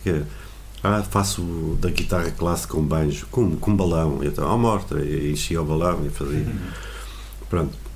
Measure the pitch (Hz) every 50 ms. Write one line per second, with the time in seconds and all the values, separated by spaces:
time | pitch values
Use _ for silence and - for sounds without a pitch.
0 | - 98 87 76 73 76 - - - - - - - - - - - 101 101 107
1 | 101 101 - 101 98 98 - - 87 85 85 82 80 78 78 - - 90 82 -
2 | - - 92 87 85 82 76 - 85 85 85 85 - - - 76 78 76 78 80
3 | 78 73 71 - - - - - 117 92 80 76 - - 104 98 95 87 82 80
4 | 80 78 69 67 69 73 69 73 71 73 98 117 117 117 107 98 95 - - 76
5 | 73 71 76 73 71 73 73 76 - - 85 82 80 76 78 78 85 90 87 82
6 | 76 71 - - 71 69 73 76 76 - - - - - - - - - - -
7 | - - - - - - - - - - - 87 80 71 - - - - -